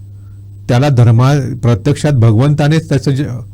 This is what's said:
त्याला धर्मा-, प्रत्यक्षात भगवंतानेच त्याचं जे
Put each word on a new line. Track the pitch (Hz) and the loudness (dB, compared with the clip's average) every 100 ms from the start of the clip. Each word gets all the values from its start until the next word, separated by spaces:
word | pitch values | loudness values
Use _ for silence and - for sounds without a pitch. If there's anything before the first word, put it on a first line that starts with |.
| - - - - - - - | -18 -20 -20 -20 -20 -12 -2
त्याला | 123 147 | 0 2
धर्मा-, | 123 117 113 131 147 131 123 | 4 4 4 4 2 -2 -4
प्रत्यक्षात | 117 113 - 202 156 | 0 0 0 -2 0
भगवंतानेच | 135 113 107 143 151 147 160 160 | 2 4 4 2 2 2 0 0
त्याचं | 139 147 | -2 -2
जे | 135 147 120 - | -4 -4 -8 -12